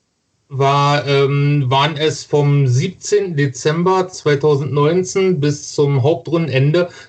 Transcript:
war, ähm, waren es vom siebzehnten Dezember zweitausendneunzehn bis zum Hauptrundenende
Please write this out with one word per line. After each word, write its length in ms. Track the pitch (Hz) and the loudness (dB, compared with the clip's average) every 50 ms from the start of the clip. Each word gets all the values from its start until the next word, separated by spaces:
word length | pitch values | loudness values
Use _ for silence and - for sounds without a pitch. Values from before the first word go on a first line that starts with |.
| - _ _ _ _ _ _ _ _ _ | -8 _ _ _ _ _ _ _ _ _
war, 560 | 143 127 139 139 139 143 143 143 147 143 - | -4 -2 0 0 2 2 2 2 0 -2 0
ähm, 580 | 143 139 139 139 139 143 143 143 143 147 147 135 | 0 0 2 2 2 0 0 0 0 0 0 0
waren 300 | 123 135 135 143 156 160 | 0 0 0 0 0 -2
es 260 | 139 156 156 - - - | -2 -2 -2 -2 -4 -6
vom 440 | - 156 147 143 143 143 143 139 127 | -2 0 0 2 2 2 2 2 2
siebzehnten 680 | 120 131 175 190 - - - - 208 208 196 185 165 | 2 0 0 -2 -6 -10 -4 -2 0 0 0 -2 -2
Dezember 680 | 143 143 131 127 - - 156 156 170 175 185 190 190 185 185 | -2 -2 -2 -4 -4 -2 -2 0 0 0 2 2 0 0 -4
zweitausendneunzehn 1300 | - - - 151 143 143 151 151 147 135 151 131 135 147 143 156 170 185 180 - - 196 190 185 180 143 | -8 -4 -2 0 0 2 2 2 2 0 -2 -2 0 0 2 2 2 0 -2 -2 -2 0 0 0 0 0
bis 320 | 139 147 143 - - - | 0 -2 -2 -4 -8 -6
zum 320 | - - 147 143 143 131 120 | -2 0 0 2 2 2 2
Hauptrundenende 840 | 151 165 - - 139 156 165 165 139 123 131 139 147 156 175 175 - - - - | 2 0 0 -2 -4 -2 -2 -2 0 0 2 2 2 2 2 0 -2 -6 -16 -20